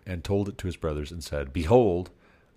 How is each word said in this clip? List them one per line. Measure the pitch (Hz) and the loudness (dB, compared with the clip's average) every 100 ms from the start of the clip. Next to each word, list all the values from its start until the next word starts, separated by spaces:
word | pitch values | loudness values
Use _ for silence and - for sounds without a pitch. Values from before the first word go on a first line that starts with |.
| - | -8
and | 87 | -8
told | - 101 101 | -2 0 0
it | - | -4
to | 92 | -8
his | - | -4
brothers | 80 76 73 | -4 -4 -6
and | 85 | -10
said, | - 73 69 | -6 -6 -4
"Behold, | 76 80 123 110 87 90 - - _ _ | -2 6 6 6 2 -4 -12 -20 _ _